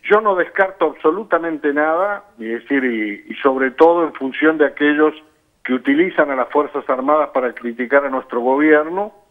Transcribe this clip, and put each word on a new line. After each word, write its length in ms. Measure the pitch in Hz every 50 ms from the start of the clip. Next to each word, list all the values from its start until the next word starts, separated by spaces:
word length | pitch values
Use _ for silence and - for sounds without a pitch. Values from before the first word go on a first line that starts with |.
| _ -
Yo 120 | 202 214
no 160 | 220 214 190
descarto 480 | 180 165 - - 190 190 190 190 - 175
absolutamente 880 | 156 135 - - 156 160 190 226 - - 165 165 170 160 147 143 147 139
nada, 540 | 147 151 156 160 170 190 202 208 196 - _ _ -
y, 140 | 113 110 117
es 100 | 120 117
decir, 220 | - 143 139 127
y, 480 | 127 117 110 107 104 101 101 - - 113
y 20 | - -
sobre 300 | 139 131 131 135 131 123
todo 320 | - 160 165 170 175 165
en 80 | 151 -
función 440 | - 135 131 123 - 147 156 160
de 80 | 151 147
aquellos 460 | 139 139 - 147 147 147 147 156 156 151 - - _ _ _ _ _ _ _ _
que 80 | - 127
utilizan 580 | 127 117 139 139 147 175 185 - - 156 143
a 60 | 139
las 120 | 131 120 -
Fuerzas 380 | - 147 147 139 - 143 123 -
Armadas 420 | 131 127 131 139 151 156 147 -
para 220 | - 139 127 123 117
criticar 520 | - - 120 117 117 123 117 139 139 143
a 40 | 139
nuestro 300 | 131 131 123 - - 123
gobierno 760 | 120 127 131 139 151 156 151 151 151 160 175 190 202 214 - - _ _